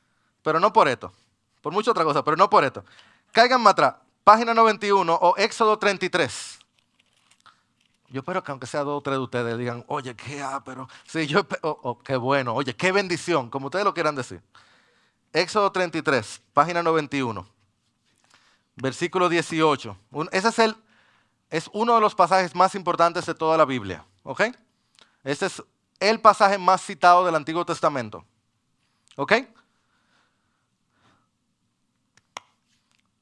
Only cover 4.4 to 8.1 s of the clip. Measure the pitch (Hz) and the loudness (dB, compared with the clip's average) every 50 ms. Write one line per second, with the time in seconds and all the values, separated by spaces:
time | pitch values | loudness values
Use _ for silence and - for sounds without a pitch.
4.4 | 240 226 233 226 226 220 208 - 208 202 202 196 185 165 170 170 185 175 180 190 | 4 2 4 4 4 4 4 0 0 0 2 2 2 2 0 2 4 2 4 2
5.4 | 202 220 - - 233 214 214 214 196 202 196 180 - 175 - 170 151 - - - | 0 -2 0 0 0 2 2 2 0 -2 -2 -2 -4 -2 0 -2 -2 -2 -4 -10
6.4 | - - - - _ _ _ _ _ _ _ _ _ _ _ _ _ _ _ _ | -14 -16 -18 -20 _ _ _ _ _ _ _ _ _ _ _ _ _ _ _ _
7.4 | _ - _ _ _ _ _ _ _ _ _ _ _ _ | _ -20 _ _ _ _ _ _ _ _ _ _ _ _